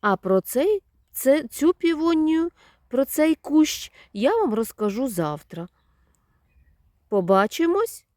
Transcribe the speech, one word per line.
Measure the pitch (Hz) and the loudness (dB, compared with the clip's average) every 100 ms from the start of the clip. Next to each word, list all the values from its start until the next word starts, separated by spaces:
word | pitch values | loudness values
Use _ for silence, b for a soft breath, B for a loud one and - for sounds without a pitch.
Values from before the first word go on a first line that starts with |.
А | 208 190 | -2 -2
про | 190 190 | 2 0
цей, | - 240 339 415 _ _ _ | 0 -2 0 0 _ _ _
це, | - 262 294 277 | -6 2 2 0
цю | - 302 | 0 0
півонію, | 359 330 320 330 330 311 320 330 b b b _ | 2 0 0 0 2 2 0 -2 b b b _
про | 247 269 | -2 -2
цей | - 311 311 | 2 0 0
кущ | - 294 311 - - b b | 0 2 2 0 -12 b b
я | 202 240 453 | -2 0 2
вам | 392 | 0
розкажу | 214 226 - 214 202 262 | 0 -4 -4 -4 -2 -6
завтра. | 180 156 147 _ 165 170 _ _ _ _ _ _ _ _ _ _ _ _ _ _ | -4 -4 -6 _ -16 -16 _ _ _ _ _ _ _ _ _ _ _ _ _ _
Побачимось. | 208 180 190 208 - 330 370 453 - _ | -2 2 2 2 0 -2 0 -2 -8 _